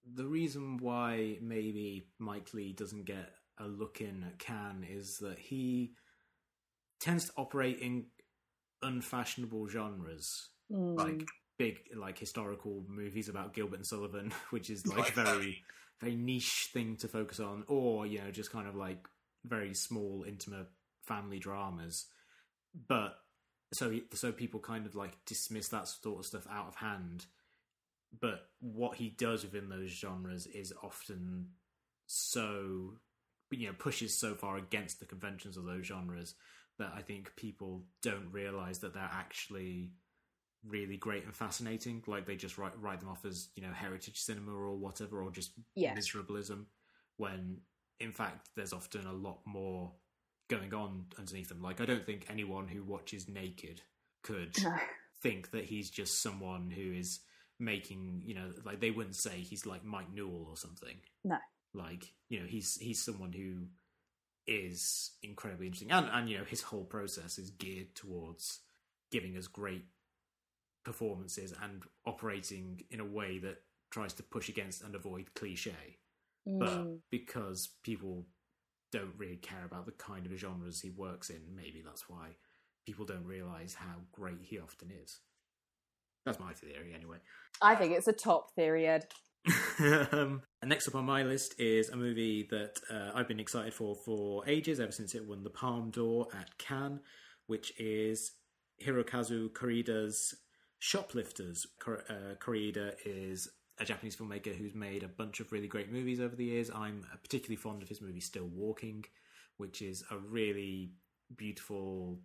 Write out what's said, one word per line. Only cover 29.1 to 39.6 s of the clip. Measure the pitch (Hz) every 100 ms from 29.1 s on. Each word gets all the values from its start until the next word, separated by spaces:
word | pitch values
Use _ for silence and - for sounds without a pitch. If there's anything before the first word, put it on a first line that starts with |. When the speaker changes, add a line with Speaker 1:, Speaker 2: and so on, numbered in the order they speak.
Speaker 1:
does | 104 117 113
within | 101 101 98
those | 95 92
genres | 87 101 92 92 90 85
is | 101 92 92
often | 98 - - 95 90 92 90 - _ _ _ _ -
so, | - - 123 110 101 95 92 92 110 _ _ _ _ _
you | 131 110
know, |
pushes | 92 143 131 113 -
so | 113
far | 101 101 95
against | 92 107 92 -
the | -
conventions | 95 101 95 104 92
of |
those | 87 90 90
genres | 98 90 87 87 - - - - -
that | 101
I | 98
think | 98 101 98 -
people | 110 101 95 92 90 _
don't | 120 98 87
realise | 101 98 98 90 92
that | 98
they're | 95
actually | 92 92 92 - - 95